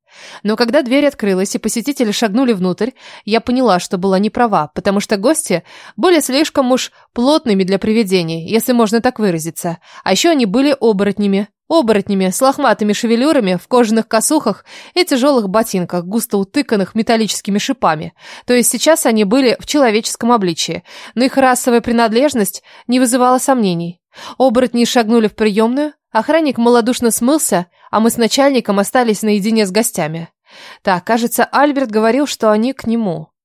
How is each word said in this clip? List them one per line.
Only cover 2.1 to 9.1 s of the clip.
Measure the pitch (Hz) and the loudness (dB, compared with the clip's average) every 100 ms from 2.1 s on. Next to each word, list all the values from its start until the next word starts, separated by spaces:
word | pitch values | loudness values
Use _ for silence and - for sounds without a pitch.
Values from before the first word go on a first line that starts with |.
шагнули | 208 226 202 262 | 0 -2 0 0
внутрь, | 208 185 175 226 - - - | 0 -2 -2 -4 -6 -18 -16
я | - 220 | -2 -2
поняла, | 226 254 247 180 | 0 0 2 2
что | - 190 | 0 -2
была | 190 190 | 0 2
не | 214 | 0
права, | - 240 190 151 | 0 0 0 -2
потому | - 185 196 | -4 -2 -2
что | - 208 | -2 -2
гости | 208 320 - 170 - - - - | 0 0 -2 -4 -4 -18 -18 -2
были | 339 339 | 2 2
слишком | 277 262 311 - 247 | 2 0 0 0 0
уж | 254 - - _ | 0 -2 -14 _
плотными | - 247 311 311 196 | -2 0 2 2 0
для | 185 196 | 0 0
привидений, | 208 220 202 185 165 165 165 | 0 0 2 0 0 -6 -4
если | 214 220 | -2 0
можно | 240 220 226 | 0 2 0
так | 247 | 0